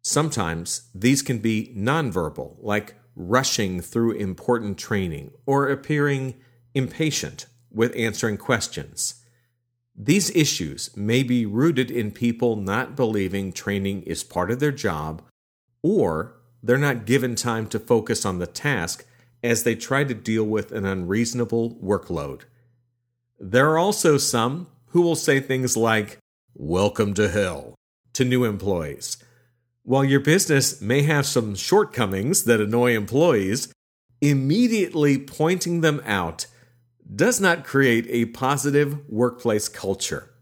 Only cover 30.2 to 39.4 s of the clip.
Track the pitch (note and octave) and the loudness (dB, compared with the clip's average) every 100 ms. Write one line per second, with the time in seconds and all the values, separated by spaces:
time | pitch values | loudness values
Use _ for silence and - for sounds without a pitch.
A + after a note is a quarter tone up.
30.2 | C#3 F3 F3+ C#3 - - G2+ C3+ D3 D3 | 4 2 4 2 2 -4 0 2 4 2
31.2 | C#3+ B2+ A2 G2 - G3+ G#3 - G#2 F#2+ | 2 0 -2 -6 2 2 2 0 0 0
32.2 | A#2 F#3 A#2 A2+ G#2 A#2 B2 A2+ G2+ B2+ | 0 0 4 2 4 2 2 2 0 2
33.2 | E3+ A#2 F#2+ A2 - _ _ _ _ _ | 4 4 0 -2 -6 _ _ _ _ _
34.2 | C#3+ C#3 C3+ F#3+ B3 A3+ F3+ D#3+ D3 C#3 | 2 2 2 2 4 2 0 2 2 2
35.2 | C#3+ - D#3+ F#3 F3 E3+ D#3+ D3 A2+ G2+ | -2 0 0 2 0 2 2 0 -2 -2
36.2 | E2+ D#2+ - _ _ _ _ _ - G2+ | -2 -6 -14 _ _ _ _ _ -14 0
37.2 | G3 A#3+ F#3+ E3+ - C#3 C3+ A#2 A#2 A#2+ | 2 4 2 0 0 2 4 4 2 -2
38.2 | A2+ - C3 C#3+ C#3 C#3 D3 D3 - G#2+ | -2 -2 -2 0 2 2 2 -4 -6 0
39.2 | B2 - | 0 0